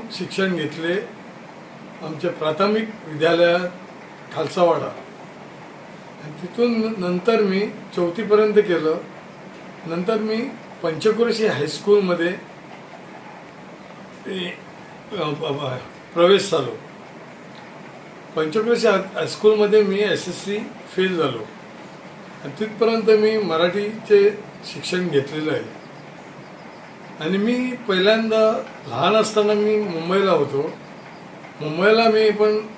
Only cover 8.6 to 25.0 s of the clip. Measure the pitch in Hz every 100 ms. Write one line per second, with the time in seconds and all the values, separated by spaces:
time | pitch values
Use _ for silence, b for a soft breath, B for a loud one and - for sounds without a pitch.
8.6 | 170 160 156 160 - - - - - -
9.6 | - - 165 165 185 220 214 220 269 -
10.6 | - - 165 156 214 214 233 220 214 -
11.6 | 151 - 202 208 185 170 170 202 - -
12.6 | - - - - - - - - - -
13.6 | - - - - - - - 185 175 -
14.6 | - - - - - 202 151 143 156 143
15.6 | 139 127 - - - 170 175 196 190 160
16.6 | 123 110 - - - - - - - -
17.6 | - - - - - - - 160 156 220
18.6 | 220 240 220 190 185 - 147 - 214 214
19.6 | 208 214 202 196 208 165 180 - 196 208
20.6 | - - - - 190 175 143 117 107 -
21.6 | - - - - - - - - 143 135
22.6 | 220 - 226 226 208 214 214 220 185 160
23.6 | 175 196 208 226 - 202 202 202 - -
24.6 | - 147 - 185